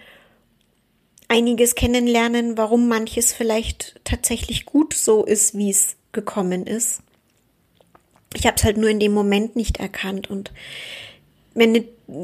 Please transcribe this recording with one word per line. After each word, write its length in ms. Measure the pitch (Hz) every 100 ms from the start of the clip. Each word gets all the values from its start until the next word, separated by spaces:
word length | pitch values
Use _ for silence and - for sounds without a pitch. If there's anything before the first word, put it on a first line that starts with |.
| - - _ _ _ _ _ _ _ _ _ _ -
einiges 480 | 233 233 233 240 -
kennenlernen, 840 | 240 247 240 233 233 240 233 226
warum 300 | 214 240 240
manches 460 | 220 226 - -
vielleicht 640 | - 226 220 226 - - -
tatsächlich 640 | - 233 - 233 - 233 -
gut 280 | 285 311
so 320 | - - 220 202
ist, 320 | 208 - 202
wie 140 | 202
es 240 | 196 - - _
gekommen 540 | 220 202 214 185 180 -
ist. 360 | 220 - - _ _ _ _ _ _ _ _ _ _ _ _ - -
Ich 100 | 180
hab's 180 | -
halt 140 | 220 214
nur 120 | 220
in 100 | 214
dem 140 | 208
Moment 420 | 208 202 202 226 240
nicht 220 | 214 -
erkannt. 520 | 190 - 196 196 -
Und 220 | 196 202 - - - - - - - _ _ _
wenn, 320 | - 226 226 226 - - 135